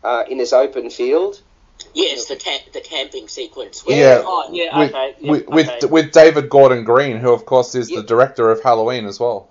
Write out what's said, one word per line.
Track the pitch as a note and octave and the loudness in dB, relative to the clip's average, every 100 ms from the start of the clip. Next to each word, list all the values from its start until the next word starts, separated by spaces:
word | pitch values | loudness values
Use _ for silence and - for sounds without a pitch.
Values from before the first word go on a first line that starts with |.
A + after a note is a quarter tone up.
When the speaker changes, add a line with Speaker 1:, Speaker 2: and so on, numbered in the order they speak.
Speaker 1:
uh, | A2 A#2 - | -4 -6 -6
in | C3 | -6
this | A#2+ | 0
open | B2+ C3+ C3 A#2 | 0 0 -6 -12
field? | - B2 D#3 G3 G3+ _ _ _ _ - | -8 -2 -2 -2 -10 _ _ _ _ -14
Speaker 2:
Yes, | D3+ F3+ C3+ A2+ | -6 -6 -6 -12
the | - | -12
ca-, | F#3+ C3+ - | -10 -10 -12
the | - | -18
camping | - D#3 C3+ - A2 | -12 -12 -10 -14 -16
sequence. | - A#2+ C3+ B2 - - | -16 -16 -14 -18 -14 -4
Speaker 3:
Yeah. | D3 C#3 B2 | 4 6 6
Speaker 4:
Oh, | - F3+ - | 4 -6 -6
yeah, | E3+ E3 D3+ | -8 -6 -2
Speaker 3:
With, | D3 | -2
Speaker 4:
okay, | C#3 C3+ - | -2 -8 -8
yeah, | D3 | -4
Speaker 3:
with, | D3+ - | -4 0
with, | D#3 D#3 | -2 -2
Speaker 4:
okay. | D3+ C#3 | -4 0
Speaker 3:
with | D#3+ D3 | 0 4
David | E3+ D#3+ D3+ C#3+ | 6 6 6 0
Gordon | C#3 C3+ B2 | 6 6 4
Green, | A2 A#2+ C#3+ A2+ | 2 0 0 -4
who, | B2 | 0
of | A#2 | 0
course, | - C3 B2 | 0 -2 0
is | B2+ A2 | -6 -6
Speaker 4:
Yeah. | A2 | -8
Speaker 3:
the | G#2+ | -2
director | A#2 B2+ - A2+ | 2 2 2 0
of | A2+ | 2
Halloween | C3 A#2 A2+ B2 | 0 0 0 -4
as | G#2 G2 | -10 -6
well. | A#2+ G#2 _ | -6 -6 _